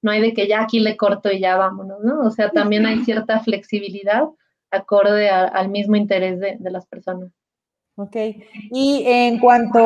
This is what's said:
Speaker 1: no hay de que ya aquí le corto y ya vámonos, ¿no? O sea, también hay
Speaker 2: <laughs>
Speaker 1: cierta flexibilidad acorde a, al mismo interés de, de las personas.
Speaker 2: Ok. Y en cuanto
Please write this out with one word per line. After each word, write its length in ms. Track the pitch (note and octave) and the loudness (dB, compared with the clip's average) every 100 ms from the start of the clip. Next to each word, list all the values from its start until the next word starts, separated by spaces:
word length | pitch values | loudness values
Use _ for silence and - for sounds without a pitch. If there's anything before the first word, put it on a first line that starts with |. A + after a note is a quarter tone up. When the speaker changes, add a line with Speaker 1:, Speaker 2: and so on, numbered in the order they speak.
Speaker 1:
no 60 | A3 | 0
hay 100 | G#3+ | 2
de 140 | A3+ | 0
que 140 | A3 G3+ | 0 0
ya 160 | G#3+ | 0
aquí 160 | A3+ A3+ | 0 0
le 180 | G#3+ G#3+ | 0 0
corto 320 | G#3 G3+ G#3 | 0 0 -2
y 80 | F#3+ | 0
ya 180 | F#3 F#3 | 0 2
vámonos, 420 | F#3+ F#3+ G3 G3 | 0 -2 -14 -6
¿no? 200 | G#3+ D4+ | -4 0
O 100 | A#3 | -2
sea, 180 | A3 G#3 | 0 0
también 380 | - G3+ G#3+ A3 | 0 0 2 0
hay 120 | A3+ | 0
Speaker 2:
<laughs> 60 | A#3 | -2
Speaker 1:
cierta 340 | A3+ A3+ A3 | -4 -2 -2
flexibilidad 840 | A3 A3 - G#3 G3 F#3+ G3 G#3+ D#4 _ _ _ _ | -2 -6 -4 -8 -8 -8 -2 0 -2 _ _ _ _
acorde 580 | G3 G3 G3+ G3+ G#3 G#3 | -6 0 2 4 4 2
a, 140 | F#3+ | 2
al 260 | F#3 - F#3+ | 0 0 -4
mismo 260 | G3+ G3+ G#3 | -4 0 0
interés 440 | G#3 F#3+ F#3 F3+ | 2 0 -2 -4
de, 160 | G3 A3+ | -6 -6
de 120 | F#3 | -10
las 160 | F#3 F#3 | -10 -12
personas. 420 | - F#3 F#3 F#3 _ _ _ _ _ _ - | -14 -10 -10 -12 _ _ _ _ _ _ -14
Speaker 2:
Ok. 180 | G3+ A3 A3 G#3+ - G#3+ G#3 | -10 -6 -8 -8 -18 -20 -10
Y 320 | B3 C4+ C#4 B3 | -2 0 0 2
en 320 | B3 A#3+ A#3 | 2 2 4
cuanto 400 | A#3+ A#3+ A#3 A#3 | 6 6 4 4